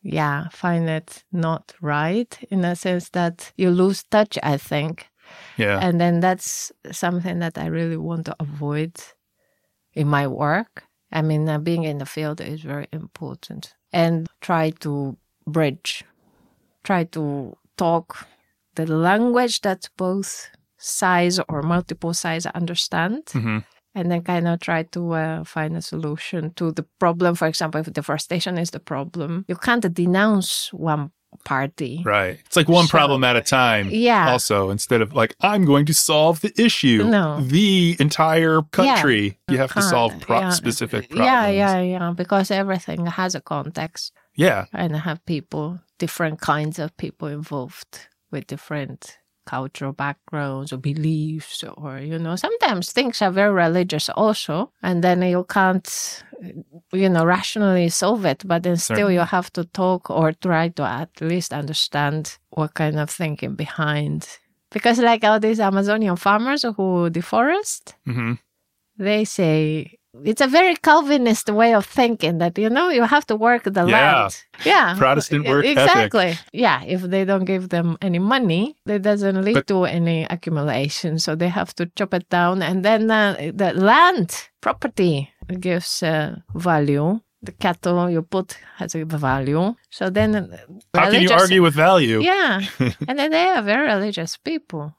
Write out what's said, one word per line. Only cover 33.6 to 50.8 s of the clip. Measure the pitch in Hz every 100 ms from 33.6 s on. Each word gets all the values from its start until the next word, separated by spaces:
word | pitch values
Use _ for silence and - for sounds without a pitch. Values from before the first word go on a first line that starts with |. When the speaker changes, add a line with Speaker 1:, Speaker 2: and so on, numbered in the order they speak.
| 123 110 98
Speaker 1:
Yeah. | 220 240 220 156
Speaker 2:
Also, | 123 - 101 98
instead | 101 - 120
of | 110
like, | - 113 -
"I'm | 190 208 175
going | 139 147
to |
solve | 156 - 151 156 165
the | 214 -
issue." | 226 - 131 113
Speaker 1:
No. | 226 214 165 147
Speaker 2:
The | 127 156 208 190 175 170
entire | 147 - 160 160 160 160
Speaker 1:
Yeah. | 156
Speaker 2:
country. | - 269 240 151 110 101 98 -
You | 131
have | 131 -
to |
Speaker 1:
Can't. | 202
Speaker 2:
solve | 123 117 85
pro-, | - 117
Speaker 1:
Yeah. | 185
Speaker 2:
specific | 180 120 113 113 120 -
Speaker 1:
Yeah, | -
Speaker 2:
problems. | 247 254 208 196
Speaker 1:
yeah, | 202 190
yeah. | 180 180 170 175
Because | 180 202 190
everything | 196 196 185 - 165 170
has | 170 185
a | 175
context. | - 151 139 165 160 - - _ _
Speaker 2:
Yeah. | - 175 107 -
Speaker 1:
And | - 170 156
have | 160 156 -
people, | 156 - 151 151 175 _ _
different | 165 - 165 156
kinds | - 151 151 160
of | 156 _
people | 156 - 156
involved | 147 156 143 127 - - - - _ _
with | 143 -
different | 147 - 151 139 - - - _ _
cultural | - 127 131 - 139
backgrounds | 135 143 139 - 151 143 135 143
or |
beliefs, | 131